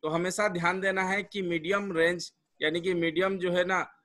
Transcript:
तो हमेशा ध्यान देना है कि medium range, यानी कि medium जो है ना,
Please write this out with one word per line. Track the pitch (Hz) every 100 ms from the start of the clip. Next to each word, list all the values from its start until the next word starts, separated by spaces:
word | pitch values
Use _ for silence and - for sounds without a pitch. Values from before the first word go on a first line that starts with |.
तो | 156
हमेशा | 165 180 185 208
ध्यान | 175 170 185
देना | 196 190
है | 185 196
कि | 190 202
medium | 180 170 160 202 202 165
range, | 165 175 - _ _ -
यानी | 156 170
कि | 180
medium | 175 165 160 190 190
जो | 180
है | 180 180
ना, | 185 139 -